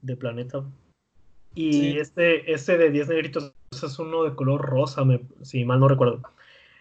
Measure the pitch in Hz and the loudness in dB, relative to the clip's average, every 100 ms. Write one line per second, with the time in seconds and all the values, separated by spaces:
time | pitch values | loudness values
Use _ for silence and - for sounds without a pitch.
0 | 127 127 120 117 123 139 139 - _ _ | -12 -8 -8 -8 -10 -10 -12 -18 _ _
1 | _ _ - - - 165 160 147 143 147 | _ _ -20 -20 -16 -4 0 2 2 -2
2 | 147 180 170 160 160 156 135 170 160 143 | -4 0 2 2 0 -4 0 4 4 2
3 | 143 160 151 151 143 - - 135 151 135 | 0 -2 -2 -6 -8 -16 -18 -12 -10 -8
4 | 160 165 156 135 135 139 139 131 143 147 | -6 -2 -2 -2 0 0 0 0 0 2
5 | 135 123 - - - 127 120 131 139 131 | 2 2 -2 -20 -10 -4 0 4 6 6
6 | 120 120 - _ _ - _ _ | 2 0 -10 _ _ -20 _ _